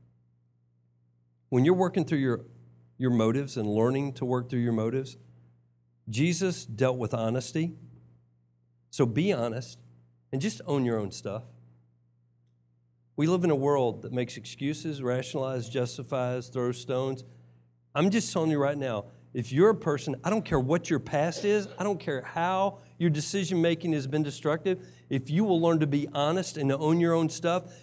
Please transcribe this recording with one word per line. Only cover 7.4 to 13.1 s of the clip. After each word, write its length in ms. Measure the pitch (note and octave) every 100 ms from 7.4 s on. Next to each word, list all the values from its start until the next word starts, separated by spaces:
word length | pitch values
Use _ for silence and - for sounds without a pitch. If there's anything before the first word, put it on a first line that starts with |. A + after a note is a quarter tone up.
| - D#3+ E3+ - - - - _ _ _ _ _ _ _ _
So 160 | - B2
be 260 | A2+ G3
honest 460 | C3+ A#2 A2+ - - - - _ _ _
and 100 | C3+
just 200 | G#3 - -
own 180 | C#3+
your 140 | B2 A2
own 120 | G2
stuff. 340 | - G2+ G#2+ - - - _ _ _ _ _ _ _ _ _ _ _ _ _ _